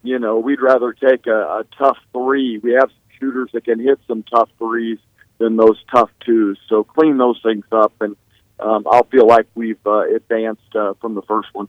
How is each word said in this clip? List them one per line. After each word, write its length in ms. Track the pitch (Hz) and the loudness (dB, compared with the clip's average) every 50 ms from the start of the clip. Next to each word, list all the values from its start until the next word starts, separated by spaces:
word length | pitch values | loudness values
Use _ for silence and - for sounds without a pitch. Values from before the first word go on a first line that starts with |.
| _ | _
you 160 | 120 127 127 | -4 -6 -4
know, 180 | 120 110 110 | -2 -2 -2
we'd 240 | 113 117 131 143 131 | -2 -2 -2 -4 0
rather 320 | 131 131 131 123 123 120 110 | 2 2 2 2 0 -4 -6
take 320 | _ 135 131 131 120 _ | _ 2 2 2 2 _
a, 140 | 120 110 107 | -2 -2 -2
a 260 | 101 76 87 110 113 _ - - | -2 -4 -6 -8 -8 _ -8 -2
tough 180 | 139 135 - - _ _ | 0 0 0 -2 _ _
three. 480 | _ 127 127 131 139 139 135 123 113 107 | _ -6 -2 -2 -2 -2 -2 -4 -6 -6
We 140 | 107 120 120 | -2 0 2
have 160 | 131 135 - | 2 2 0
some 300 | _ _ _ _ _ _ | _ _ _ _ _ _
shooters 300 | 135 135 123 127 127 - - | -8 -6 -6 -6 -8 -6 -8
that 120 | 117 _ | -8 _
can 140 | - 113 113 | -4 -4 -2
hit 200 | 120 135 139 - _ | 0 0 0 -2 _
some 160 | - 120 110 107 | -10 -8 -8 -8
tough 260 | - 120 117 113 _ _ _ | -2 0 0 0 _ _ _
threes 400 | 113 113 113 117 117 113 113 - _ _ _ _ _ _ _ _ | -8 -6 -6 -4 -4 -6 -8 -10 _ _ _ _ _ _ _ _
than 180 | 113 113 113 | -2 -2 2
those 260 | 113 113 110 107 - _ - | 4 4 4 4 2 _ 0
tough 200 | - 120 113 - _ _ - | 2 2 2 2 _ _ -4
twos. 360 | - 117 113 107 101 98 _ _ - | 0 0 0 0 0 -4 _ _ -2
So 140 | 110 107 107 | -2 -2 -2
clean 340 | _ _ - 160 156 143 | _ _ 2 2 2 2
those 220 | 131 123 123 117 - | 2 0 0 0 0
things 240 | _ 113 110 101 - _ | _ -4 -4 -4 -6 _
up, 200 | 113 110 107 110 _ _ | 0 0 0 0 _ _
and, 140 | 107 101 101 _ _ _ _ _ _ _ _ - | -8 -8 -8 _ _ _ _ _ _ _ _ -10
um, 260 | 104 107 110 107 107 - | -4 -4 -4 -4 0 2
I'll 140 | 117 123 120 | 2 2 2
feel 220 | _ - 127 117 | _ 2 4 6
like 200 | 110 117 113 107 _ _ | 6 6 4 2 _ _
we've, 300 | 117 117 113 107 _ _ | -8 -6 -6 -8 _ _
uh, 300 | 104 104 107 - 120 110 | -2 -2 0 0 -2 -4
advanced, 600 | 113 _ _ 117 110 110 110 107 _ _ _ - | -4 _ _ -6 -4 -4 -6 -8 _ _ _ -6
uh, 180 | 110 107 98 98 _ | -4 -4 -4 -6 _
from 140 | - 113 107 | -10 -10 -8
the 80 | 101 - | -10 -6
first 260 | _ 107 110 101 - _ | _ -4 -4 -4 -6 _
one. 140 | 101 101 | -14 -14